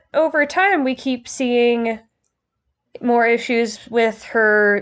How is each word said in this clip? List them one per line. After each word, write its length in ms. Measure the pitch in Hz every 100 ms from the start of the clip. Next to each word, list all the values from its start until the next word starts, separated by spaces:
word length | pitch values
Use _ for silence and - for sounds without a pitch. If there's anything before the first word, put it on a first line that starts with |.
| _
over 320 | 302 311 311 294
time, 380 | 359 392 349
we 100 | 262
keep 340 | 254 269 247 -
seeing 720 | - 247 240 240 233 233 220 _ _ _ _ _ _ _ _ _ -
more 240 | 247 233 233
issues 640 | 233 247 233 226 - -
with 340 | 233 226 214
her 580 | - 233 214 214 208 202